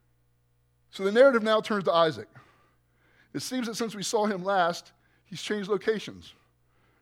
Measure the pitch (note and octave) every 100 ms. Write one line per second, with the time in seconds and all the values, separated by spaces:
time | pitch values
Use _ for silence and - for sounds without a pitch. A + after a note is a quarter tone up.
0 | _ _ _ _ _ _ _ _ _ -
1 | G3 A3 C#4 A#3 G#3+ A3 - G#3 F#3 E3+
2 | E3 A2+ - - - _ _ _ _ _
3 | _ _ _ C#3+ - B3+ A#3 A3 A3+ G#3
4 | F3 A3+ G#3 F#3+ F#3 G3 E3+ F3 - _
5 | _ _ - E3+ - G#3 F#3+ G3 A3+ G#3+
6 | - F#2+ F2 - _ _ _ _ _ _